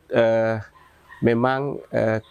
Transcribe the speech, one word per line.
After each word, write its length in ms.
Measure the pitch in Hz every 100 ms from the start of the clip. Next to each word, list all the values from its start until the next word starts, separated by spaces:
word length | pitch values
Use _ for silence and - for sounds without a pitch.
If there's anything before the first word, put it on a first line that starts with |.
| -
eh, 480 | 127 113 113 113 110 - _ - _ _ -
memang, 600 | 120 117 123 135 143 - -
eh, 320 | 120 110 110 -